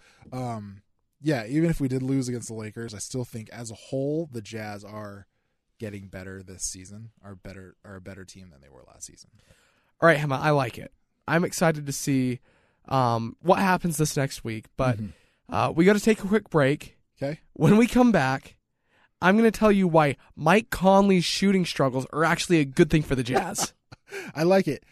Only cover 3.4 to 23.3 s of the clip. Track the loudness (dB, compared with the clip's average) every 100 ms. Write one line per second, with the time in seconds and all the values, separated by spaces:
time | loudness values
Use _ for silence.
3.4 | -16 -16 -16 -16 -8 -6 -4 -4 -6 -12
4.4 | -12 -12 -12 -12 -14 -14 -14 -16 -20 _
5.4 | _ _ _ _ -12 -12 -14 -16 -14 -16
6.4 | -18 -12 -12 -12 -18 -18 -20 _ -20 -20
7.4 | -18 -18 -20 _ -20 -18 -18 -18 -20 -20
8.4 | -20 -20 -20 -20 -20 _ -20 -20 -20 _
9.4 | _ _ _ _ _ _ 4 4 0 -2
10.4 | 0 0 -2 -8 -18 _ _ _ -2 -2
11.4 | -2 0 0 0 -8 -6 -2 0 0 -4
12.4 | _ _ _ _ -4 0 2 0 -4 -4
13.4 | 2 2 2 0 -2 -2 -2 -2 -4 -6
14.4 | -10 -10 -12 -2 -2 -2 -8 -14 _ _
15.4 | -8 -2 0 4 4 4 2 0 0 -2
16.4 | 0 2 2 0 -8 _ _ _ -8 -8
17.4 | _ 0 6 6 6 4 4 4 2 -2
18.4 | -8 _ _ _ _ _ _ _ 2 4
19.4 | 4 4 4 4 4 4 2 -2 _ -2
20.4 | 2 2 2 0 4 6 6 4 2 0
21.4 | 2 2 0 0 0 0 -6 -2 0 0
22.4 | 2 2 2 2 4 4 0 -4 -2